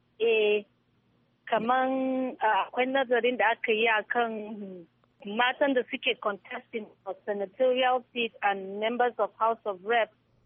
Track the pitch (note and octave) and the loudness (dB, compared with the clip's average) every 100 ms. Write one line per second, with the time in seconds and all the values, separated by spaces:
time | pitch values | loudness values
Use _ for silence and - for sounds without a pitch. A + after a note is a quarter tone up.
0 | _ - A3+ A3 G#3 G#3 G#3 _ _ _ | _ -2 2 4 4 2 -2 _ _ _
1 | _ _ _ _ - A3 A3+ C4 C4 C4 | _ _ _ _ -2 -2 2 2 2 0
2 | C4 C4 C4 - G#3+ G3 F3+ - B3+ C4+ | 0 -2 -4 -2 0 0 0 -2 0 0
3 | A#3+ A#3+ A#3+ B3 G3+ A#3 - G#3+ A3+ G#3+ | 2 2 2 2 2 0 0 2 2 2
4 | G3+ A#3+ A#3 A3 G#3+ G#3+ G3 F#3 E3 _ | 0 -2 -2 -4 -8 -10 -12 -14 -18 _
5 | _ - G3+ G#3+ B3 C4 C#4+ B3+ A3+ B3+ | _ -16 -6 0 0 2 2 2 -2 -4
6 | C4 G#3+ G#3+ G3+ - B3 - A3+ G3+ _ | -4 -2 -4 -6 -10 -16 -10 -12 -12 _
7 | G3 F#3 - G3+ G3 - C4 B3+ B3+ B3+ | -12 -10 -6 -4 -4 0 2 4 2 2
8 | A#3+ A#3+ A3+ - G3+ G3 F#3+ G3+ A3 A#3+ | -2 -6 -6 -2 -2 -2 -6 -4 -2 2
9 | B3 A3+ G3+ - A3 A3+ A3 F#3+ G3 A#3 | 0 0 -4 0 0 0 -4 -6 -2 0
10 | G#3+ _ _ _ | 0 _ _ _